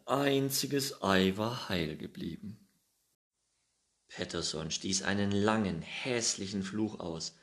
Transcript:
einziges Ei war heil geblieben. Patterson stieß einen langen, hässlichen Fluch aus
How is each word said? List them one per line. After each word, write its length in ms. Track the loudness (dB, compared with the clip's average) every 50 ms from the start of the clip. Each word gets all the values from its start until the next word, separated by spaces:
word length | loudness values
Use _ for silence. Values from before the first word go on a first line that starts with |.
| _
einziges 960 | 0 0 2 4 4 4 4 4 2 2 0 0 0 0 0 0 -2 -4 0
Ei 340 | 2 4 6 8 6 6 4
war 320 | 2 0 -2 -2 -4 -4 -2
heil 280 | 0 0 0 0 -2
geblieben. 720 | -6 -8 -10 -10 -8 -8 -8 -8 -8 -10 -12 -14 -14 _ _ _ _ _ _ _ _ _ _ _ _ _ _ _ _ _ _ _ _ _ _ _ _ _ _ _ _ _
Patterson 640 | _ -10 -8 -6 -4 -4 -4 -4 -4 -4 -4 -4 -4
stieß 300 | -4 -4 -2 -2 -2 0
einen 300 | 0 0 0 0 2 2
langen, 500 | 2 2 2 4 4 2 2 0 0 -2
hässlichen 800 | -6 -8 -8 -6 -4 -2 -2 0 0 0 -2 -2 -4 -4 -4 -4 -4
Fluch 360 | -4 -2 -2 -2 -2 -2 -4
aus 380 | -6 -6 -6 -6 -8 -10 -10 -14